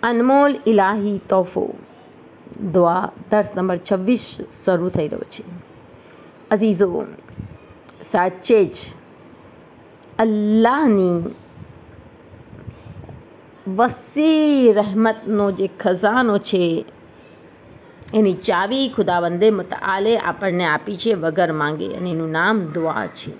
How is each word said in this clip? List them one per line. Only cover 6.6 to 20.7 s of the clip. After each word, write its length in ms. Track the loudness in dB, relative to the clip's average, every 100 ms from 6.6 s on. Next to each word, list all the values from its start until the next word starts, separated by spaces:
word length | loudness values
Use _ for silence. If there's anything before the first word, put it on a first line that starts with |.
| 0 0 -2 -2 -10 -16 -20 -18 -16 -18 -20 -20 -20 -20 -4
સાચે 520 | -2 -2 -4 2 2
જ 60 | 2 -2 -18 -20 -20 -20 -20 -20 -20 -20 -20 -20 -20 -20 -20 -2
અલ્લાહની 1040 | 0 0 2 4 4 4 4 4 2 0 -4 -10 -20 -20 -20 -20 -20 -20 -20 -20 -20 -20 -20 -20 -18 -20 -20 -20 -18 -20 -20 -20 -20 -14 -8 0
વસી 960 | 0 0 -10 0 2 4 4 6 6
રહેમતનો 760 | 4 2 2 0 0 -2 0 0
જે 200 | 0 -4 -2
ખજાનો 580 | -2 0 0 2 2 0
છે, 460 | 0 0 0 -2 -6 -18 -20 -20 -20 -20 -20 -20 -20 -20 -20 -20 -4
એની 180 | 2 2
ચાવી 560 | 2 -2 -2 0 -2 -2
ખુદાવંદે 640 | -2 -2 0 -2 2 2
મુતઆલે 680 | 2 -4 -8 -4 -2 0 0
આપણને 480 | -2 -4 -2 -2
આપી 320 | 0